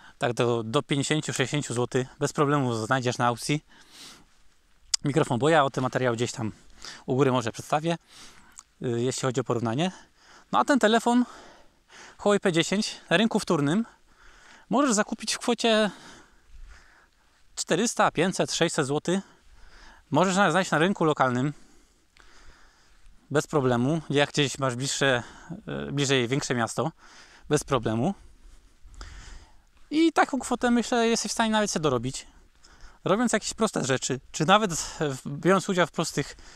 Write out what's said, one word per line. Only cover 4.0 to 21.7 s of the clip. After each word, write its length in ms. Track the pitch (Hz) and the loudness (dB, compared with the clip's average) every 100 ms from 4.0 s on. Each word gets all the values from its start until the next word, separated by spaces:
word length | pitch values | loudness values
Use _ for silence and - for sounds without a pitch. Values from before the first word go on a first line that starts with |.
| - - - _ - _ _ _ - - 143 | -20 -20 -20 _ -20 _ _ _ -8 -6 -2
mikrofon, 340 | 139 147 123 | 0 0 0
bo 100 | 139 | 2
ja 140 | 165 | 4
o 60 | 139 | 2
tym 140 | - | 0
materiał 300 | 127 127 127 | -4 0 -2
gdzieś 180 | 117 120 | -2 -4
tam 200 | - 110 - - - - - - | -4 -8 -10 -20 -20 -18 -16 -4
u 100 | 131 | 2
góry 160 | 139 | 2
może 200 | 127 113 | 2 -2
przedstawię, 460 | - - 151 160 170 - - - - - - _ _ | -8 -4 -2 -2 -4 -6 -20 -20 -20 -20 -20 _ _
y, 200 | 131 117 | -4 -2
jeśli 200 | 123 - | -2 -2
chodzi 200 | 135 123 | -2 -2
o 20 | |
porównanie. 480 | 120 120 113 117 180 - - _ _ - _ | -2 -2 0 0 -2 -4 -20 _ _ -20 _
No 80 | 202 | 0
a 60 | 254 | 4
ten 140 | 277 | 4
telefon 460 | 208 226 240 240 240 - - - - _ _ - - - | 4 4 4 2 0 -6 -20 -20 -20 _ _ -20 -20 -4
Huawei 220 | 202 202 | 2 2
P 120 | 202 | 2
dziesięć 460 | 165 165 190 214 - - | 2 2 0 -2 -8 0
na 80 | 170 | 2
rynku 220 | 226 220 | 2 0
wtórnym 460 | - 170 143 180 226 _ _ _ - - - - _ | 0 0 2 0 -2 _ _ _ -20 -20 -20 -20 _
możesz 240 | 220 285 | 0 2
zakupić 400 | 208 208 - 220 | 2 -2 -4 -6
w 60 | - | -6
kwocie 520 | - 240 240 220 214 - - - - _ _ - - - - _ _ _ _ _ _ - | -2 0 2 2 2 -2 -20 -20 -20 _ _ -20 -20 -20 -20 _ _ _ _ _ _ -12
czterysta, 560 | - 165 233 - 151 | -2 0 0 2 0
pięćset, 420 | - 185 - 160 | 2 0 0 -2
sześćset 340 | - 165 - 131 | 0 0 0 -2
złotych. 360 | 143 - 185 - - - - - - - - _ | -2 0 -2 -2 -20 -20 -20 -20 -20 -20 -20 _
Możesz 240 | 135 185 185 | 2 2 4
na-, 160 | 202 | 4
znaleźć 200 | 165 180 | 4 2
na 60 | 156 | 2
rynku 280 | 170 202 160 | 2 2 0
lokalnym 480 | 147 131 123 147 143 - | 4 2 2 -2 -4 -16